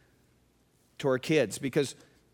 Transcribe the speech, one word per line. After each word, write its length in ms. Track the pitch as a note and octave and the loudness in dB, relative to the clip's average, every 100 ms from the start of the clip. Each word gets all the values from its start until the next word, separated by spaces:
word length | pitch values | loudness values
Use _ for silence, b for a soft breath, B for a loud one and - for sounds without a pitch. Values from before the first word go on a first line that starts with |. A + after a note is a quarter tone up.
| b b _ _ _ _ _ _ _ - | b b _ _ _ _ _ _ _ -4
to 100 | C#3 | 0
our 100 | B2+ | 0
kids, 400 | - D#3 G#2+ - | 2 2 2 -2
because 360 | C3+ D#3 C3+ b b b b | -2 -2 -2 b b b b